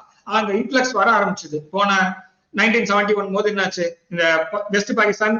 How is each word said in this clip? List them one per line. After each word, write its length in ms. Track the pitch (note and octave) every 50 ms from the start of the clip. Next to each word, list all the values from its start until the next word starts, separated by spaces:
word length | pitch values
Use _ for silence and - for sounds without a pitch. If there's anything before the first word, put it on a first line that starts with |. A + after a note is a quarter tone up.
| - _ _ _ _ A3
அங்க 240 | G#3 A3 G#3+ G#3 G3
இன்ஃப்ளக்ஸ் 380 | A3 A#3+ - C4 B3+ B3+ B3+
வர 180 | A3 G3+ G3 A#3
ஆரம்பிச்சது. 480 | A3+ G#3 G3+ F#3 F#3 - - D3+ D3 D3+ D3+ -
போன 200 | - G3 G3+ G3+ G3 F#3+ F#3 F#3 F#3+ - - - _ _ _ _ -
நைன்டீன் 320 | G#3 G#3 A3+ A3 A#3 G3+
செவன்டி 280 | F#3+ G3+ G#3 G3+ G3+ G#3
ஒன் 180 | G3+ G3 F#3+
போது 160 | F#3+ G3+ G#3 G#3
என்னாச்சு, 360 | G3 G3 F#3 F3+ - F3+ F3 E3+ E3+ - _ _
இந்த 160 | F3 E3+ E3 E3 D#3+ D#3+ D#3+
ப-, 220 | - G#3 G3+ - -
வெஸ்ட் 220 | F#3+ G#3 G3+ - A3+
பாகிஸ்தான், 400 | A3 G#3 G#3 G3+ - G#3+ G#3+ G#3+ A3+